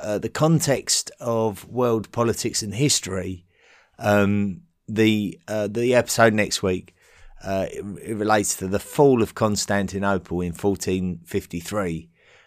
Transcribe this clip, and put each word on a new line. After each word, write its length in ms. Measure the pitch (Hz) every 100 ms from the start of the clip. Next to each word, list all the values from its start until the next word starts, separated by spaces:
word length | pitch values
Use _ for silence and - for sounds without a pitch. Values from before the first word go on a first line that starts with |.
uh, 160 | 107 104
the 120 | 113
context 840 | - 156 160 151 131 - - - -
of 480 | 123 113 113 95 -
world 420 | 113 123 113 98
politics 500 | - 117 - 120 -
and 100 | 107
history, 720 | 101 143 - - 95 92 90 _ _ _ _ _ -
um, 640 | 104 104 101 101 101 85 - _ -
the, 500 | 107 110 107 104 - -
uh, 180 | 107 104
the 260 | 107 120
episode 400 | 123 117 - 117
next 300 | 110 95 -
week, 320 | 98 92 - _ _ _ - -
uh, 240 | 98 95 92
it, 140 | - 98 92
it 120 | 78
relates 420 | 110 107 107 101 -
to 140 | 95
the 100 | 98
fall 420 | - - 139 127
of 140 | 107 -
Constantinople 1040 | 110 104 - 101 95 98 101 98 - 87
in 140 | 90
fourteen 680 | 82 101 95 - 92 92 85 -
fifty-three. 840 | 101 - 85 82 104 95 82 - _ _ _